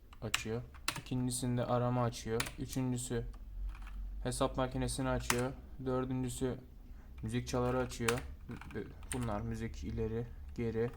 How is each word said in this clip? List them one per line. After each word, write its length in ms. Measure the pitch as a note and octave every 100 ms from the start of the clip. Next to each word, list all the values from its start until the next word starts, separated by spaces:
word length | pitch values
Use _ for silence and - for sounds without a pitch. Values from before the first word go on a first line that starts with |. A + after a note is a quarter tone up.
| - -
açıyor. 400 | A2+ - A2 A#2 A#2+ - - -
İkincisinde 640 | - B2+ B2+ B2 B2+ B2
arama 400 | - B2 B2 B2
açıyor. 380 | A#2 - A2+ A2+ - -
Üçüncüsü 680 | A#2+ C3+ B2+ B2 - A#2+ A#2 - - - - - - - - -
hesap 340 | B2+ B2 C3+ -
makinesini 520 | B2+ C3 B2 B2 C3
açıyor. 440 | B2+ - A#2+ B2+ C3 - -
Dördüncüsü 720 | C3 B2+ B2+ B2+ B2+ B2 C3 G#2+ - - - - - -
müzik 260 | A2 A#2+ A#2+
çaları 300 | B2+ B2 B2+
açıyor. 420 | A#2+ - A#2 B2 - - - - - - - - -
Bunlar 280 | C3 A#2 G#2
müzik 440 | A2+ A2 A2+ -
ileri, 420 | A2+ A#2 A2 A2+ A#2 - -
geri, 360 | - A#2 A2 A#2